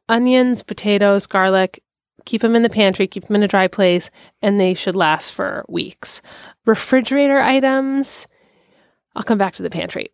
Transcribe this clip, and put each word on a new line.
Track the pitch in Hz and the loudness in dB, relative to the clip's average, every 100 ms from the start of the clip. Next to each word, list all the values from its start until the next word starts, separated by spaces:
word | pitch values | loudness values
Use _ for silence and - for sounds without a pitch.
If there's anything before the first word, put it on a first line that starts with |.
| - | -2
onions, | 233 247 254 247 240 | 0 4 4 2 -2
potatoes, | - 208 208 202 202 202 - | -6 -6 -2 2 4 2 0
garlic, | 190 190 190 185 - _ _ _ _ - | 0 2 2 0 -4 _ _ _ _ -6
keep | 220 | -2
'em | 226 233 | 2 2
in | |
the | 233 | 2
pantry, | 220 202 185 196 | 2 0 0 -4
keep | 196 - | -6 -2
'em | 208 | 0
in | |
a | 202 | 2
dry | 196 185 | 2 0
place, | - 185 175 - - - _ | 2 2 2 -4 -14 -20 _
and | 202 202 | 0 2
they | 185 | 2
should | 180 - 180 | 0 -4 0
last | 160 156 - | 0 0 -4
for | - 190 - - | -8 -6 -8 -8
weeks. | 175 - - - - - - - - - | -8 -8 -10 -6 -6 -8 -20 -20 -4 -2
Refrigerator | 220 - 262 226 269 285 277 | 0 2 0 2 2 2 2
items, | - 269 269 269 269 277 269 - - _ _ _ _ _ _ _ _ - | 2 2 2 0 -2 -2 -2 -6 -8 _ _ _ _ _ _ _ _ -8
I'll | |
come | 214 214 | -2 0
back | 196 - | -2 -4
to | |
the | 180 | -8
pantry. | 175 165 - - | -8 -8 -10 -6